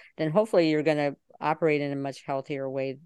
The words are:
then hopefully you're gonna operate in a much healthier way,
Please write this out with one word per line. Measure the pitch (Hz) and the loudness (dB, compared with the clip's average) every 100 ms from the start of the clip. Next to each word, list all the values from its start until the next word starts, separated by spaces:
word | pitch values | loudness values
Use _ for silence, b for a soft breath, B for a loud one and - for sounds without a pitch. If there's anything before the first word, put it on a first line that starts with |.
| B - | B -6
then | 156 | 0
hopefully | 165 220 190 160 | 2 2 4 4
you're | 151 | 4
gonna | 151 151 147 139 _ - | 2 2 0 -4 _ -6
operate | 151 156 160 147 | -4 0 2 2
in | 143 | 0
a | 139 | -4
much | 139 131 | -6 -8
healthier | - 135 - 139 135 | -6 -6 -4 -6 -6
way, | 135 135 135 | -4 -6 -6